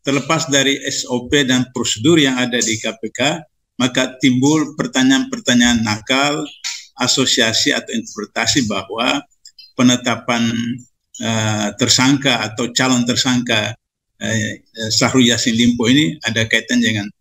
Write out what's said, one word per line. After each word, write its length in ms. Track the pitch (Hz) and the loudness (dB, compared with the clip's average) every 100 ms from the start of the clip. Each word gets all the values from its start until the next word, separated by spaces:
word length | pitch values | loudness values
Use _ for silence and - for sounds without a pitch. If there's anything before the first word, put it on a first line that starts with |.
terlepas 480 | - 139 139 160 151 | 0 -2 0 -2 0
dari 320 | 139 135 139 | 2 2 0
S 240 | 143 135 | -4 -8
O 240 | - 123 120 | -4 -4 0
P 160 | 147 | 0
dan 240 | 135 127 123 - | 2 0 0 -4
prosedur 400 | 117 - 120 170 | -4 -2 2 4
yang 240 | 139 127 | 2 0
ada 160 | 123 120 | -2 -2
di 240 | 110 110 | -2 -4
K 80 | 113 107 | -6 -8
P 160 | 110 | -10
K, 240 | - 131 160 160 _ _ _ | -4 -2 -2 -8 _ _ _
maka 400 | 123 131 127 - | -2 0 -4 0
timbul 520 | 139 127 135 156 147 - | 2 4 2 2 0 -4
pertanyaan-pertanyaan 1040 | 123 131 131 135 131 117 - 123 120 120 | -4 0 2 2 0 -6 0 2 4 2
nakal, 560 | 113 104 - 131 143 147 156 - - - - - | 0 -4 -2 0 0 -2 -8 -10 -12 -12 -16 -6
asosiasi 720 | 127 - 127 - 113 110 - | -2 0 0 2 2 2 0
atau 200 | - - 117 | -2 -4 -6
interpretasi 720 | - - 104 - 117 156 113 | -6 -12 -10 -4 -2 0 0
bahwa 520 | 101 92 107 123 143 - _ - _ - - | -4 -6 -4 -2 -2 -6 _ -20 _ -20 0
penetapan, 760 | 123 123 123 113 - 117 117 117 117 120 - _ _ - | 2 2 0 -4 -2 -2 0 -2 -4 -6 -12 _ _ -10
eh, 480 | 113 113 110 107 104 104 | -4 -2 -2 -2 -4 -2
tersangka 680 | 120 - 127 143 139 120 | 2 4 4 4 2 0
atau 280 | 107 110 120 | -2 -4 -4
calon 320 | - 131 127 120 | 0 0 2 0
tersangka, 640 | 117 135 123 120 113 107 113 _ _ _ _ | 0 2 0 0 -2 -2 -8 _ _ _ _
eh, 400 | 107 110 107 107 | -4 -4 -4 -8
eh, 300 | _ - 110 | _ -12 -4
Syahrul 360 | 110 123 127 120 | 2 2 4 4
Yassin 280 | 117 - 113 | 4 0 2
Limpo 320 | 120 120 113 | 2 2 2
ini 280 | 135 160 147 | 4 2 -2
ada 200 | 117 113 | -4 -2
kaitan 360 | 113 113 - 123 | 0 0 0 0
dengan 280 | 113 107 101 _ | 0 -2 -6 _